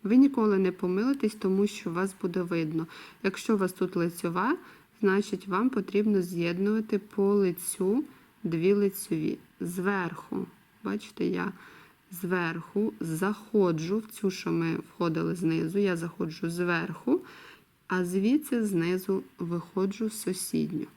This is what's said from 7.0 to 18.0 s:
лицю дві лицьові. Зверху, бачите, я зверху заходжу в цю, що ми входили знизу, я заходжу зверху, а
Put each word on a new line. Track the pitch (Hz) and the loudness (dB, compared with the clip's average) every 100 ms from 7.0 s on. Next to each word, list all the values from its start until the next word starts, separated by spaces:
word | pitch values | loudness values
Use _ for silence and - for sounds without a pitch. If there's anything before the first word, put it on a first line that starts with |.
| 196 - 196 | -2 0 2
лицю | 202 190 175 - - 185 233 302 - - _ | 4 2 0 -6 -2 0 2 -2 -10 -20 _
дві | 190 165 175 | -2 2 4
лицьові. | 202 202 190 - 165 156 - - _ | 4 2 -2 -4 -2 -2 -4 -10 _
Зверху, | 175 180 185 202 170 165 - 196 190 - _ _ | -8 -2 -2 0 -4 -8 -8 -6 -6 -12 _ _
бачите, | - 208 - - 175 | -6 -6 -6 -4 -2
я | 180 175 - - - - _ _ | -2 -4 -6 -16 -20 -20 _ _
зверху | 175 180 180 170 165 - 202 214 208 | -8 -2 -2 -2 -4 -6 -2 -2 -2
заходжу | 170 160 190 208 - 214 185 160 165 208 | -6 -2 -2 -2 -2 2 4 2 0 -2
в | 220 | -4
цю, | - 196 | -4 -4
що | 185 170 | -2 -2
ми | 170 165 165 | 0 0 -2
входили | - - 170 160 165 | -6 -2 0 0 -2
знизу, | 170 165 160 165 196 | 0 0 0 0 2
я | 202 170 | 2 0
заходжу | 170 - 170 156 170 | -4 -4 -6 -4 -6
зверху, | 170 175 170 165 165 - 370 - - - - _ _ _ | -2 0 0 -2 -6 0 0 0 -20 -20 -20 _ _ _
а | 185 | -2